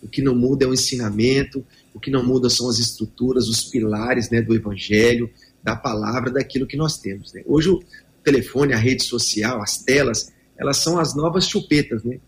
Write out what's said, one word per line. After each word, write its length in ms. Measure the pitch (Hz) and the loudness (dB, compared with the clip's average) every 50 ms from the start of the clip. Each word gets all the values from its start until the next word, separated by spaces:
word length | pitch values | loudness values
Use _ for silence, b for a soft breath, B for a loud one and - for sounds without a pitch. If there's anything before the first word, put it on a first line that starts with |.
O 60 | - 107 | -16 -8
que 140 | - - | -6 -2
não 120 | 135 135 127 | 0 0 2
muda 300 | 120 120 131 139 135 135 | 2 2 2 2 2 2
é 40 | 127 | 2
o 60 | 127 | 2
ensinamento, 880 | 127 - - 135 123 120 107 101 104 110 123 135 135 139 - - - - b b b b b _ | 0 -2 -2 -2 -4 -4 -4 0 2 2 2 2 2 0 -2 -6 -12 -12 b b b b b _
o 60 | 110 | -14
que 100 | - - | -8 -2
não 160 | 135 135 120 | -2 0 2
muda 240 | 123 127 131 123 120 | 2 2 2 2 2
são 200 | 113 - 120 127 | 0 0 0 0
as 100 | 120 110 | 0 0
estruturas, 720 | 120 - - - 113 104 - - 120 127 131 127 117 110 | -2 -4 -4 -6 -10 -10 -6 -2 -2 0 2 2 0 0
os 160 | 113 110 - | 0 -2 -4
pilares, 640 | - - 131 110 110 107 104 110 120 127 123 110 - | -2 -2 -2 0 0 -2 -2 -2 -2 0 -2 0 0
né, 120 | 117 117 | 0 0
do 140 | 113 110 113 | 2 2 2
evangelho, 760 | 113 110 104 101 92 - - 104 107 110 120 120 120 120 110 b b b b b _ | 0 0 -2 -8 -8 -4 0 2 4 6 6 4 2 -2 -6 b b b b b _
da 140 | _ 110 113 | _ -6 -6
palavra, 560 | 113 - 139 113 107 107 107 113 131 131 131 | -4 -4 -6 -4 -4 -4 -2 -2 -2 -2 -2
daquilo 340 | 123 139 131 - - 131 127 | -2 -2 -4 -2 -2 -4 -4
que 120 | - - 139 | -2 -2 -2
nós 200 | 156 156 - - | -2 -2 -2 -4
temos, 360 | - 98 98 101 101 - - | -8 -10 -10 -10 -12 -16 -18
né? 100 | 95 - | -16 -2
Hoje 240 | - 135 151 156 180 | 2 2 4 4 4
o 140 | 190 - B B B B B B _ _ _ | 2 2 B B B B B B _ _ _
telefone, 480 | - 143 131 117 - - 127 143 139 131 | 2 2 2 2 0 0 0 2 2 2
a 40 | 113 | 2
rede 260 | 110 127 131 123 - | 2 2 2 0 -2
social, 580 | - 123 117 - - - 104 107 113 127 117 | -4 -4 -4 -2 -2 -2 -2 -2 -2 -2 -4
as 160 | 104 - - - | -4 -6 -6 -6
telas, 520 | - - 131 143 143 123 110 110 - b b b b b _ - | -2 2 2 2 4 2 0 -2 -6 b b b b b _ -6
elas 200 | - 135 139 135 | -4 -2 -2 0
são 200 | - 160 170 175 | 0 0 0 0
as 160 | 165 156 - | 0 0 -2
novas 320 | 143 147 170 165 190 180 - | -2 -2 0 0 0 0 0
chupetas, 560 | - 208 - - 151 147 143 - 123 110 - | -2 -4 0 2 2 2 2 0 -4 -6 -4
né? 140 | 120 127 135 _ | -6 -8 -8 _